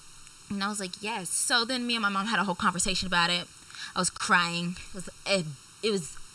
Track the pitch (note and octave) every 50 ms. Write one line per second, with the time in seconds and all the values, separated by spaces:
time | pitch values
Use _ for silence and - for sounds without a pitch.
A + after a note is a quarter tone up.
0 | - - - - - - - - - - G#3 G3+ G3 G3+ G#3+ G3+ G3 F3+ F3+ -
1 | G#3 G#3 A#3 G#3+ F3+ E3+ - - - - C#4 A#3+ A#3 A3+ C4 B3 A#3+ A#3+ A#3 A#3
2 | G#3+ G3+ G3+ G3 G3 A3+ A3+ F3+ F#3 G3+ F3 - - G3+ E3 E3+ - - F#3 F3
3 | - F#3 F3+ F3 E3+ E3+ F3 F3 F3 - - - - - - - - - - -
4 | F3+ F3 - - - - G#3 F3+ F3 F3 E3+ E3+ F3 F3 F3+ - - - - G3
5 | F3+ - - - - - G3 F#3+ F3 D#3 C#3+ C3 - - - - - A3 G#3+ G3
6 | D#3+ - - - - - -